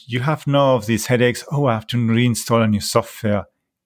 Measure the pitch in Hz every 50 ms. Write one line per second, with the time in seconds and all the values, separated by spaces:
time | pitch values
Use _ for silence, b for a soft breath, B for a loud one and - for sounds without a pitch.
0 | - - 120 123 123 160 151 - - 143 143 143 139 135 131 117 107 113 113 101
1 | - - 127 113 123 123 117 - - - 151 143 143 127 113 110 - - 117 120
2 | 117 113 113 117 123 123 113 - - - 117 113 110 107 104 101 - - - 113
3 | - - - - - 107 104 98 92 - _ _ _ _ _ _ _